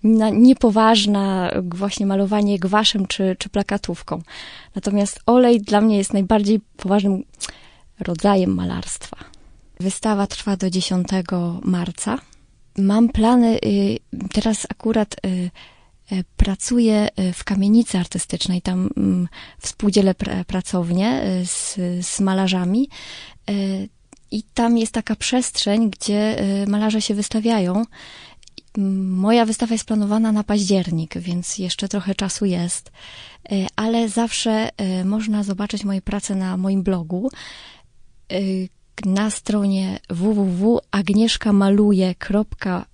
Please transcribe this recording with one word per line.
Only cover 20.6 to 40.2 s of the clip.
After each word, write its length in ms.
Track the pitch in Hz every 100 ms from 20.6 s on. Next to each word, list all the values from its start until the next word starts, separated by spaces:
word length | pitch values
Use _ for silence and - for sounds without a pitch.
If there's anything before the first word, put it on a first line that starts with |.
| - 185 170 175 208 262 - 185
y, 40 | 180
z, 300 | - - - 180 180 180
z 140 | -
malarzami, 680 | 196 190 190 185 180 208 277 - - - - - -
y, 400 | 202 196 190 196 _ _ - _
i 100 | 214
tam 340 | - - 233 233
jest 140 | 220
taka 240 | 233 - 214
przestrzeń, 760 | - 254 247 - - 208 226
gdzie, 540 | 190 - 208 214 214 196 196
y, 40 | 202
malarze 340 | 208 214 220
się 140 | 208 202
wystawiają. 680 | 208 220 220 226 180 185 233 - - - - - - - _ - 196 190 190
Moja 380 | 185 196 233 220
wystawa 280 | 220 233
jest 120 | 226 -
planowana 460 | 214 202 214 226
na 120 | 208
październik, 720 | 208 208 190 196 180 165 160 175
więc 400 | 175 175 175 -
jeszcze 300 | 185 - 196
trochę 280 | 202 190 196
czasu 300 | 196 - 202
jest, 460 | 175 175 - - - - - - - -
y, 160 | 196 185 -
ale 340 | 220 233 226
zawsze, 600 | 202 233 - 226 220 226 - 190 185
y, 40 | 185
można 380 | 214 220 208
zobaczyć 400 | 202 190 208 202
moje 180 | 202 190
prace 340 | - 208 - 196
na 220 | 185 185
moim 260 | 190 196
blogu, 460 | 185 185 160 180 254 - - - - - _ _ - - -
y, 380 | 185 196 190 185 _ _ - 196
na 240 | 190 214
stronie 720 | - - 208 202 196 185 190 _
w 240 | 170